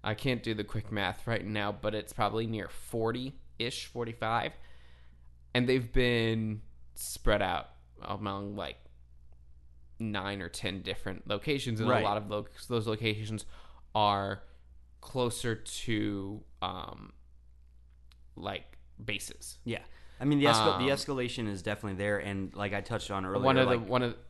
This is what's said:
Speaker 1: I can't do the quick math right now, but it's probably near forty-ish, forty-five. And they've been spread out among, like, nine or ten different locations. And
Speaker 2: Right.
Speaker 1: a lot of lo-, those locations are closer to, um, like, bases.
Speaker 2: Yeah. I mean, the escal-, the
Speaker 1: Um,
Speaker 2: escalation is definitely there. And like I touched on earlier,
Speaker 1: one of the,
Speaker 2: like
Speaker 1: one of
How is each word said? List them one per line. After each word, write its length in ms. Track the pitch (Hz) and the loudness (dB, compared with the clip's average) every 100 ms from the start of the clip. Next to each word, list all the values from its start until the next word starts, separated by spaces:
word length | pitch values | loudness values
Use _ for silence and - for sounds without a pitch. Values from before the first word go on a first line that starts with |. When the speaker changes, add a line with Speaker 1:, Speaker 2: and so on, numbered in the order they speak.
Speaker 1:
I 100 | 95 | 6
can't 280 | 104 139 123 | 4 4 2
do 120 | 113 | 2
the 100 | 107 | 0
quick 260 | 101 110 - | 0 -2 -2
math 340 | 107 92 - - | 2 2 2 0
right 180 | 117 90 | 0 0
now, 240 | 104 104 | 0 0
but 220 | 101 107 | 2 0
it's 180 | 107 104 | 0 -6
probably 340 | - 104 110 113 | 0 2 2 0
near 220 | 110 90 | -2 -4
forty-ish, 1160 | - - 117 110 127 131 - - - 117 - - | -8 -6 0 0 0 -6 -10 -16 -4 -4 -4 -8
forty-five. 680 | 120 117 117 113 117 - - - - - - - - - - - | -6 -6 -2 0 2 0 -6 -14 -14 -18 -18 -20 -20 -20 -20 -2
And 140 | 123 123 | 2 4
they've 220 | 131 117 | 4 4
been 680 | - 123 117 113 113 110 107 - - - | 4 6 6 4 2 0 -4 -8 -14 -14
spread 460 | - - - - 104 | -10 -8 2 6 6
out 260 | 95 82 - - - - | 6 0 -4 -16 -20 -14
among, 520 | - 101 101 98 101 101 | -6 -4 -2 -2 -4 -4
like, 200 | 76 - - - - - - - - - - - - - | -6 -8 -18 -20 -20 -20 -18 -18 -18 -20 -20 -20 -18 -8
nine 420 | 113 104 98 101 | -4 -2 -2 -4
or 60 | 85 | -6
ten 340 | - 101 95 | -4 -4 -4
different 440 | 92 90 - 95 - | -4 -4 -4 -6 -2
locations. 540 | 104 151 139 127 110 | -2 0 0 0 0
And 80 | 117 | 4
Speaker 2:
Right. 140 | 123 | 4
Speaker 1:
a 20 | |
lot 120 | 107 104 | 4 0
of 120 | 104 | 0
lo-, 160 | 104 104 - - | -4 -4 -12 -2
those 180 | 120 110 | 0 0
locations 580 | 110 117 104 107 107 - - - - - | 0 0 0 -2 -6 -6 -12 -14 -18 -2
are 480 | 110 104 101 98 101 - - - - - - | 4 6 6 0 -4 -8 -18 -20 -20 -20 -18
closer 540 | - 131 123 117 123 | -6 0 0 0 -2
to, 880 | 110 - - - 107 104 101 98 107 - - | -2 -4 -6 0 0 0 -2 -6 -10 -12 -6
um, 500 | 92 92 - - 50 - - - - - - - - - - - - - | -6 -6 -8 -12 -16 -18 -20 -20 -20 -20 -20 -20 -20 -20 -20 -20 -18 -10
like, 420 | 98 98 - - - - | -8 -8 -10 -18 -20 -12
bases. 560 | 110 101 - - - - | -6 -6 -6 -12 -14 -10
Speaker 2:
Yeah. 160 | 123 113 - - - - | -6 -6 -8 -16 -16 -2
I 40 | |
mean, 140 | 135 147 | 2 6
the 60 | 143 | 8
escal-, 320 | 113 107 92 | 8 6 4
the 120 | 139 | 2
Speaker 1:
Um, 80 | 139 | 0
Speaker 2:
escalation 500 | - 135 123 123 110 | 0 -2 -2 -2 -4
is 140 | 98 | -2
definitely 360 | 87 104 107 95 | -2 -2 -4 -2
there. 200 | 101 104 | 0 0
And 340 | 101 98 95 | 0 -4 -4
like 180 | - 104 | -4 -2
I 80 | 101 | -2
touched 300 | 95 110 - | -2 -6 -2
on 140 | 98 | -4
earlier, 200 | 92 101 | 0 4
Speaker 1:
one 120 | 127 131 | 6 6
of 120 | 127 | 6
the, 80 | 120 | 4
Speaker 2:
like 120 | 107 | 2
Speaker 1:
one 140 | 123 | 0
of 140 | 120 - - | 0 -4 -14